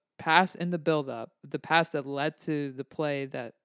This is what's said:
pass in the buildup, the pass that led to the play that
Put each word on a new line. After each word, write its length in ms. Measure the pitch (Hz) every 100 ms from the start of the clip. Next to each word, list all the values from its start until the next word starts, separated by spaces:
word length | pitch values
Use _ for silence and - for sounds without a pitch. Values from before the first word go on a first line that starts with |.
| _ -
pass 360 | - 165 185
in 160 | - 175
the 80 | 175
buildup, 540 | 156 151 135 117 110 _ 139
the 140 | 139
pass 320 | - 165 165
that 140 | 151 135
led 300 | 139 151 -
to 340 | - 151 139
the 100 | 131
play 420 | 135 - 151 139 135
that 260 | 135 117 -